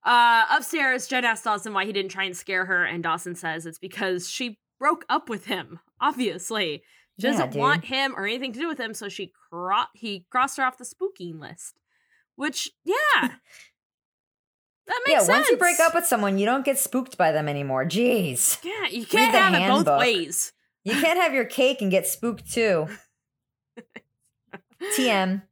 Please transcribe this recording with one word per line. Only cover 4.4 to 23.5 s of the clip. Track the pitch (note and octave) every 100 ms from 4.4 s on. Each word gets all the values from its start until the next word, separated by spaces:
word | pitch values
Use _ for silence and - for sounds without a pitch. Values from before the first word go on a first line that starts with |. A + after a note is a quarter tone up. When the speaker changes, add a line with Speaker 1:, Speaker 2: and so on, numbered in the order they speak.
| B3 G#3 _ _
Speaker 1:
broke | C#4 E4 -
up | C#4 D4
with | G#3+ -
him, | A3 - E3+ _ _
obviously. | B3+ B3+ A#3+ E3 - A3 F3+ D3+ _ _ _ _
She | A3
doesn't | C#4+ C3
Speaker 2:
Yeah, |
dude. | C#3+
Speaker 1:
want | B3 D4 -
him | C4 C4+ -
or | G3
anything | A#3+ C4
to | A3+
do | E4+
with | D4+
him, | A3+
so | G#3+ G3+
she | F#3 F3+ _ _
cro-, | E3+ F3+ G3+ -
he | _ A3+ G3+ F3
crossed | B3+ C4+ -
her |
off | C4 B3+
the | B3
spooking | - F#4+ - F3 D#3+
list. | D3 E3 - _ _ _ _ _ _ _
Which, | C#4+ - - _ -
yeah. | A4 D5+
Speaker 2:
<laughs> | C5 A#3+ - _ - - _ _ _ _ _ _ _ _ _ _ _ -
Speaker 1:
That | A#4 B4+
makes | C#4 -
Speaker 2:
Yeah, | D5
once | D5
you | F#4
break | F4 F4
Speaker 1:
sense. | E4
Speaker 2:
up |
with | E4 E4+
someone, | B3 G3+ G3
you | G3+
don't | C4 C4+
get | C4+
spooked | - B3+ C4 -
by | E3
them | D3+ D3+
anymore. | C#3+ C#3 C3 C3+
Jeez. | E3 A#3+ B3 E3+ B2 - -
Speaker 1:
Yeah, | E4+ G#4+ F#4
you | A3
Speaker 2:
Read | A3
Speaker 1:
can't | A4 A4
Speaker 2:
the | A4
Speaker 1:
have | F#4+
it | F#4 F#3+
both | C4+ D#4+
Speaker 2:
handbook. | -
Speaker 1:
ways. | B3 G#3 D#3+ - - _ _ _
Speaker 2:
You | G3
can't | B3 D#4 F4
have | E4+ C4+
your | A#3
cake | - B3+ C4+
and | G3+
get | F#3 F3+
spooked | - A#3 A3 -
too. | - A3+ F3 D#3 G#3+ _ _ _ _ _